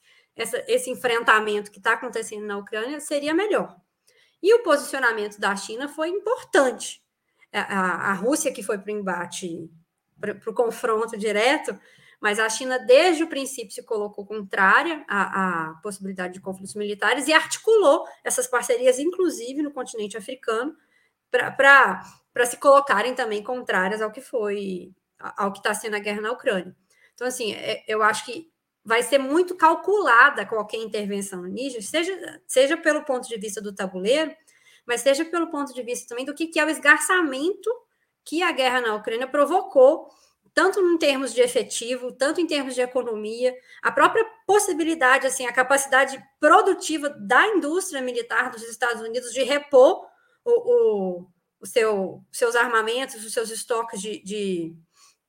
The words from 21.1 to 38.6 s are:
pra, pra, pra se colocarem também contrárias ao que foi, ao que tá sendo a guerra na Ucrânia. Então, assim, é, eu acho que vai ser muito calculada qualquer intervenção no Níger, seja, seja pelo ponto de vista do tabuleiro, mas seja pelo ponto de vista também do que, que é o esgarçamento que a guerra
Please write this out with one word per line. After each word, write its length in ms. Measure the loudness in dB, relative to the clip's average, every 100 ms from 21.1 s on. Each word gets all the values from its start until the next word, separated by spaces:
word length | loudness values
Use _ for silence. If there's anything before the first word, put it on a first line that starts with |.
| _ _
pra, 200 | -2 -2
pra, 520 | 4 8 8 8 2 -8 -20 _
pra 120 | -2
se 120 | -2 2
colocarem 580 | 6 6 6 2 0
também 280 | -2 -4 -4
contrárias 600 | -6 -8 -2 0 0 -2
ao 80 | -6
que 100 | -8
foi, 720 | -8 -6 -4 -4 -6 -8 -12 _ _ _
ao 340 | -14 -6 -6
que 100 | -4
tá 100 | -6
sendo 220 | -6 -6
a 60 | -6
guerra 200 | -6 -6
na 120 | -6
Ucrânia. 420 | -4 -2 -2 -4 -14 _ _ _
Então, 120 | -10 -8
assim, 260 | -6 -6
é, 320 | -8 -8 -8 -4
eu 160 | 0
acho 220 | 0 0
que 260 | -6 -12 -16 _ _ _
vai 180 | -2 0
ser 160 | 2 2
muito 360 | 2 2 0
calculada 920 | 4 4 4 0 0 4 6 6 4
qualquer 340 | -4 -4 -4 -8
intervenção 640 | -8 -6 -4 -6 -6 -10
no 60 | -10
Níger, 340 | -8 -8 -8
seja, 580 | -6 -4 -2 -6 -10 -16 -2
seja 280 | 2 4 2
pelo 280 | 0 0
ponto 240 | -2 -6 -6
de 100 | -10
vista 220 | -10 -10
do 120 | -10
tabuleiro, 640 | -8 -8 -4 0 0 0 -8 _ _ _ _
mas 180 | -6 -2
seja 220 | 2 2
pelo 260 | 0 -4 -4
ponto 220 | -6 -8
de 100 | -10
vista 260 | -10 -10 -10
também 160 | -10
do 100 | -8
que, 140 | -8 -4
que 100 | 0
é 60 |
o 60 | 0
esgarçamento 1000 | 0 2 2 2 0 0 -2 -4 -4 -6 -8 _ _ _ _
que 180 | -6 -2
a 80 | 0
guerra 300 | 0